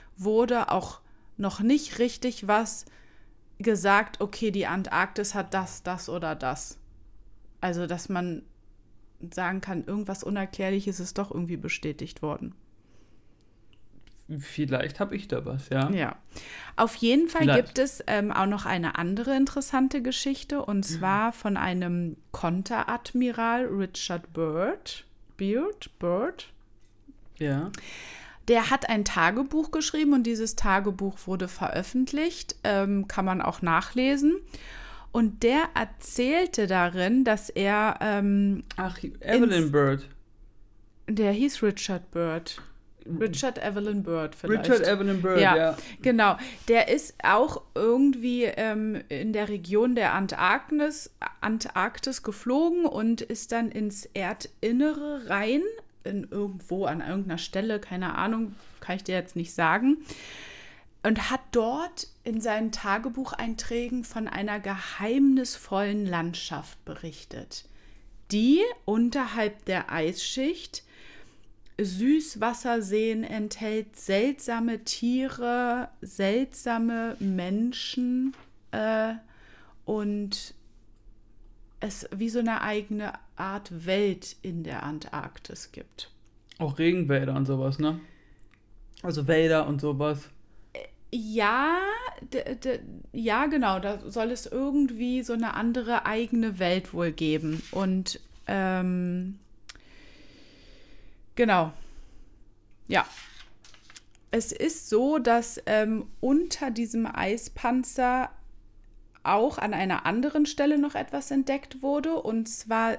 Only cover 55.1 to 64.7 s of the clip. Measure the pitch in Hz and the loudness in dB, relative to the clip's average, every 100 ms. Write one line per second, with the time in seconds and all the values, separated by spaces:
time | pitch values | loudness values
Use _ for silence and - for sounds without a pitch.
55.1 | 285 220 196 220 285 403 453 - - - | -6 -2 0 2 2 0 -4 -16 -12 -6
56.1 | 196 - 202 202 190 - 185 165 156 - | -6 -4 -4 -4 -6 -6 -2 -2 -2 -4
57.1 | 196 185 170 - 190 220 208 - 185 180 | -4 -4 -4 -4 -4 -2 -2 -4 -6 -4
58.1 | - 196 226 214 208 - - - 185 - | -2 0 0 -4 -8 -18 -14 -6 -6 -2
59.1 | 185 180 175 170 - 160 196 262 302 - | -2 -2 -6 -6 2 4 4 4 2 0
60.1 | - - - - - - - - - 220 | -16 -16 -16 -16 -18 -20 -20 -20 -4 0
61.1 | 220 - 262 - 240 220 285 349 - - | 0 0 -4 0 0 2 0 -4 -8 -14
62.1 | - 240 220 226 214 220 - 208 208 247 | -10 -6 -2 0 0 -2 -2 0 0 0
63.1 | 247 262 - 226 220 - 233 240 247 233 | -6 -6 -6 -6 -4 -4 -4 -2 -6 -6
64.1 | 226 220 190 208 208 196 | -6 -6 -4 -4 -4 -6